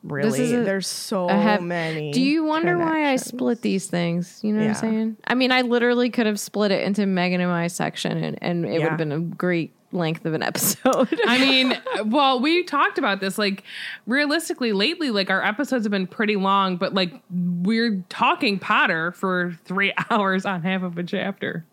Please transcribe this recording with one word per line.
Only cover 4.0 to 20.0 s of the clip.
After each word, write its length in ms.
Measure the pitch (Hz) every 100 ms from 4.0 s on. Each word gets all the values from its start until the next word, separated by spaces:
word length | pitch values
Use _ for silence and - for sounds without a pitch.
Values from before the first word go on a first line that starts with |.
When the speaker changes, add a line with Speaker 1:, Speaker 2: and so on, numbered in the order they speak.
| 170 170 175 -
Speaker 1:
You 100 | 214
know 60 | 214
what 40 |
I'm 40 | 214
Speaker 2:
Yeah. 40 | 214
Speaker 1:
saying? 360 | 226 220 220 220 -
I 80 |
mean, 180 | 247 254
I 80 | 254
literally 460 | 247 240 240 240 247
could 180 | 233 214
have 140 | 208
split 300 | - 202 208
it 120 | 190 -
into 180 | 208
Megan 360 | 196 185 180 180
and 100 | 180
my 160 | 175 170
section, 500 | - 156 - - 165
and, 220 | 160 -
and 240 | - 175
it 60 | 151
would 80 | 151
Speaker 2:
Yeah. 80 | 156
Speaker 1:
have 80 | 160
been 140 | 156
a 60 | 147
great 540 | 170 - 180 170 147 _ _
length 320 | 185 160 165
of 80 | 165
an 80 | 156
episode. 680 | - - - - 254 214 240 330
<laughs> 60 | 427
Speaker 3:
I 100 | 247
mean, 380 | 269 262 254 226 - 226 214
well, 340 | 254 269 254
we 220 | 294 339
talked 340 | 349 285 370 403
about 240 | 269 196
this. 160 | 196 196
Like, 280 | 202 196 - - - - -
realistically, 680 | 262 294 320 330 330 240
lately, 380 | 196 226 349 302
like, 180 | 208 190
our 140 | 190
episodes 400 | 196 208 277 262
have 60 | 214
been 160 | 202 185
pretty 300 | - 214 208
long, 400 | 190 196 190 175
but, 160 | 190
like, 180 | 190 180 - _
we're 720 | 180 175 175 180 226 233 196 175
talking 500 | - 247 349 254 196
Potter 520 | - 220 285 165 165
for 460 | 175 190 180 175 165 -
three 260 | 185 196 -